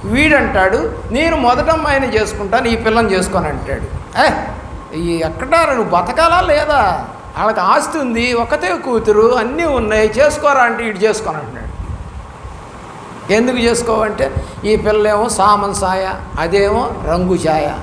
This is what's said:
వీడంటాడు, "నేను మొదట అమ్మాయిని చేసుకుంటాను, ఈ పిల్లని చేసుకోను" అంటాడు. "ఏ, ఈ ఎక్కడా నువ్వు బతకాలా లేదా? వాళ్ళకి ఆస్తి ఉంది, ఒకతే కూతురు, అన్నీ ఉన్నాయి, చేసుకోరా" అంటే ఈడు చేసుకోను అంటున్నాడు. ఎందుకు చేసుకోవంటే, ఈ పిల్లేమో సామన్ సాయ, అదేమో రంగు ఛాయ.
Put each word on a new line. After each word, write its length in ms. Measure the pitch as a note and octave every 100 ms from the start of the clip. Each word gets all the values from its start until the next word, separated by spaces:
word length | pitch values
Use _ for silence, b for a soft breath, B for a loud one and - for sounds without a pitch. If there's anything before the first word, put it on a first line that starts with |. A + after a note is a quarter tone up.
వీడంటాడు, 880 | G3 A#3 D#4 D4 A#3 G3 F#3+ A3+ E4 - -
"నేను 260 | A3+ D#4+ D#4+
మొదట 340 | A#3+ B3+ D4+
అమ్మాయిని 380 | D#4+ D4 C4+ B3+
చేసుకుంటాను, 600 | G#3+ G#3+ - G3 A3+ A#3+
ఈ 80 | A3+
పిల్లని 360 | A3 A3 A3
చేసుకోను" 360 | F#3+ F#3 F#3+ D#3
అంటాడు. 380 | C3+ C3+ B2+ - - - -
"ఏ, 80 | G3+ - - - - - - D#3
ఈ 220 | E3+ E3
ఎక్కడా 400 | D#3+ - - E4
నువ్వు 200 | D#4 C4
బతకాలా 560 | F#3+ E3+ F3+ B3 E4 F4
లేదా? 680 | F4+ D4 D4+ C#4+ G#3 D#3+ A#2+ - - -
వాళ్ళకి 220 | F#3 -
ఆస్తి 380 | F#3 C#4 D4 E4
ఉంది, 340 | C4 A#3 B3
ఒకతే 440 | A#3 A#3 D4 F4 F4
కూతురు, 600 | C4+ A#3 A3 G#3 A3+ B3
అన్నీ 260 | A3+ C#4+
ఉన్నాయి, 440 | E4+ C4+ G#3+ G#3+ G#3+ A#3
చేసుకోరా" 440 | D4 D4 C#4+ C#4
అంటే 260 | A#3+ A#3 A#3
ఈడు 100 | G3+
చేసుకోను 400 | G#3+ G#3 F#3 D#3
అంటున్నాడు. 340 | C3 B2 G#2+ - - - - - - - - - - - - - - - -
ఎందుకు 260 | G#3 B3 B3+
చేసుకోవంటే, 760 | A#3 A#3 A#3 A3 G#3+ G3+ C4+ - B B
ఈ 120 | G#3 G#3+
పిల్లేమో 520 | G#3 G#3+ G#3+ G#3 A#3
సామన్ 460 | - G3 G#3 G3+
సాయ, 380 | G3 F#3+ F#3+ F#3+ F#3+ G3 -
అదేమో 520 | E3 G3 G3+ G#3+ C4 G#3
రంగు 300 | D#3 E3+ F3+
ఛాయ. 380 | F3+ D#3+ D#3 D3 C3